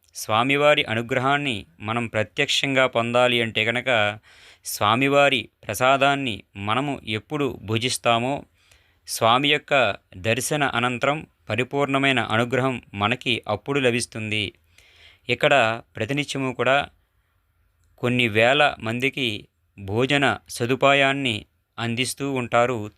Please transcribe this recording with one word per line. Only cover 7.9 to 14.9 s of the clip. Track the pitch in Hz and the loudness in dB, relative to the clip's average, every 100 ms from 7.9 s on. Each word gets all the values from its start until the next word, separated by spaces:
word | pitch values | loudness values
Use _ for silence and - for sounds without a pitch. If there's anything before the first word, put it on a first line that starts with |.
| - 120 117 123 143 - _ _ _ _ _ - | 0 0 2 0 -4 -10 _ _ _ _ _ -12
స్వామి | - 113 123 143 | 0 4 4 2
యొక్క | 147 - 143 110 - _ 95 | 0 2 2 2 -2 _ -6
దర్శన | 101 117 120 151 | -2 -2 -2 -2
అనంతరం | 139 120 123 123 139 151 - _ - | 0 0 -2 0 -2 -2 -8 _ -6
పరిపూర్ణమైన | 110 123 143 139 139 139 127 | -4 -2 -2 0 0 2 0
అనుగ్రహం | 107 110 120 127 131 101 - | 0 0 0 0 -2 -4 -10
మనకి | 101 104 123 135 110 - | -2 0 0 -2 -4 -2
అప్పుడు | 104 - 143 | -4 -2 0
లభిస్తుంది. | 127 120 110 113 110 107 101 - _ _ _ | 2 0 -4 -8 -6 -4 -6 -10 _ _ _